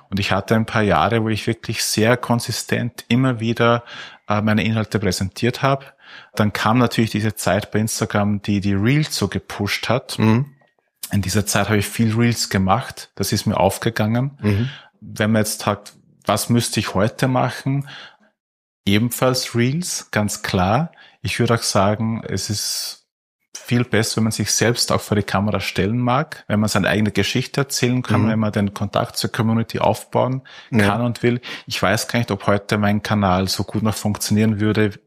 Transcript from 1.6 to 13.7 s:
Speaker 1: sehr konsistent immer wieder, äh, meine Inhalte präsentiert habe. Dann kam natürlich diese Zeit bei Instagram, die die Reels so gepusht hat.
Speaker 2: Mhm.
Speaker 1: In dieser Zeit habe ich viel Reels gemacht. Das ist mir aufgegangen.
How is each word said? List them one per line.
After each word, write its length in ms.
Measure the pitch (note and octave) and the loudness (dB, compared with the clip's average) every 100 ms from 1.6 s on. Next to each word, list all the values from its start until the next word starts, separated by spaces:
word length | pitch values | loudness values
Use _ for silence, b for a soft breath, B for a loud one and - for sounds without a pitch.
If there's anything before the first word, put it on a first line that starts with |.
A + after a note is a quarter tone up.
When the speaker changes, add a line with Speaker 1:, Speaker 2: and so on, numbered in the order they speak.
| - A2 | -6 -6
Speaker 1:
sehr 320 | - - G#2+ B2 | -2 2 2 2
konsistent 880 | - A#2 - A2+ - A2+ A#2+ - - | 2 -2 -2 -6 -4 -4 -4 -6 -2
immer 320 | A#2+ C3 A#2 | 2 2 0
wieder, 420 | A2+ A2+ A#2 A#2+ - B B B - | -2 2 4 2 0 B B B -4
äh, 120 | G#2 | 0
meine 200 | G#2+ G#2+ | 2 2
Inhalte 360 | G2+ A2 G#2+ G#2+ | 2 0 0 -2
präsentiert 600 | G2 - G2 - A#2+ - | 0 -2 -4 -2 -2 0
habe. 240 | C3+ C#3 - - B B B - | 0 0 -4 -20 B B B 0
Dann 160 | G#2+ | 0
kam 260 | - G#2+ A#2+ | 2 2 4
natürlich 320 | A#2 - A2+ | 4 2 0
diese 240 | G#2+ G#2+ | 0 -2
Zeit 380 | - - F#2 - | -2 0 0 0
bei 80 | G#2 | -2
Instagram, 640 | A2 - A2 G#2 G2+ G2+ | -2 -2 -2 0 0 -2
die 180 | - G2+ | -2 0
die 140 | G2 | 0
Reels 420 | G2 G#2+ D3 D3+ - | 2 2 2 0 -2
so 100 | G2 | -2
gepusht 640 | F#2+ - - G2+ - - | -2 -6 -4 -4 -2 -2
hat. 280 | A#2+ - - | -2 -2 0
Speaker 2:
Mhm. 260 | A2 A2+ C#3+ - _ _ _ _ - | 2 2 0 -8 _ _ _ _ -6
Speaker 1:
In 100 | G#2 | -2
dieser 240 | F2+ G#2 G2 | 0 -2 0
Zeit 200 | G#2+ G2+ | 0 2
habe 100 | G#2+ | 0
ich 80 | G2 | 0
viel 280 | - A2+ | 0 0
Reels 340 | A2 A#2+ A2+ - | 2 2 0 -2
gemacht. 640 | G2+ F#2+ A2 - - - - | 0 2 2 0 -12 -12 -8
Das 160 | G2 | -2
ist 140 | G#2+ - | -2 0
mir 120 | G2+ | 2
aufgegangen. 800 | F#2 | 2